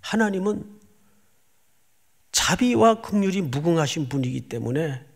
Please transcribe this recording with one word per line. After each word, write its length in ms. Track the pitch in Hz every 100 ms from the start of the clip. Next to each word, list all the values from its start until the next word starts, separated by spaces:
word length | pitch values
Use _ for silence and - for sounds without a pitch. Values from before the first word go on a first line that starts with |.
하나님은 800 | - 214 214 190 196 208 - - - _ _ _ _ _ _ _ _ _ _ _ _ _ _
자비와 680 | - - 175 247 233 226 220
긍휼이 400 | - 208 196 190
무궁하신 680 | 165 131 160 165 147 - 135
분이기 400 | 139 127 131 -
때문에 540 | 120 113 131 160 131 -